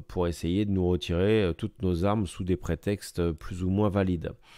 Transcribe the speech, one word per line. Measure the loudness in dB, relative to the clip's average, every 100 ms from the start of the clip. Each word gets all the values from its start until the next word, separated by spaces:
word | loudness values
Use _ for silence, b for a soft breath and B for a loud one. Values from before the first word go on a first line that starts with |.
| -6
pour | -2 -2
essayer | -2 -2 0 2
de |
nous | 2 2
retirer, | 2 0 0 4 4
euh, | 2
toutes | -2 -6 -2
nos | 0 2 2
armes | 2 -2
sous | -4
des | -2 -2
prétextes, | -2 -4 -2 -4 -4 -2
euh, | -2
plus | -2 -8 -4
ou | 0
moins | 2 2
valides. | 2 2 0 -4 -10 B